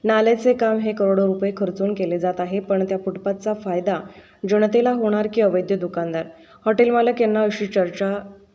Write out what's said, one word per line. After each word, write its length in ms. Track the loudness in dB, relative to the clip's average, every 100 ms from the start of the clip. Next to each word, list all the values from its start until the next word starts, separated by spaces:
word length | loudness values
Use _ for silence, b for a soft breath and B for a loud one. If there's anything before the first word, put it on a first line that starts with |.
नाल्याचे 480 | 2 2 4 4 2
काम 260 | 2 2 0
हे 140 | -2
करोडो 340 | 0 2 4 2
रुपये 260 | 0 -2 -2
खर्चून 380 | -6 -2 -4
केले 240 | -2 -4 -2
जात 160 | -2 -2
आहे, 220 | -4 -4
पण 240 | -2 -2
त्या 140 | 0 -2
फुटपाथचा 560 | -4 -6 -6 -4 -4
फायदा 420 | -6 -4 -2 -2 -4 -6 B B B 0
जनतेला 420 | 2 4 4 2
होणार 380 | 0 0 0 0
की 80 | 2
अवैध 320 | 2 2 0
दुकानदार? 520 | -4 -2 -4 -4 -6 -8 B B B 0
हॉटेल 240 | 4 4
मालक 300 | 4 2 2
यांना 200 | 2 2
अशी 260 | 0 -2 -2
चर्चा 520 | 0 0 -2 -4 -4 -8 -20 -20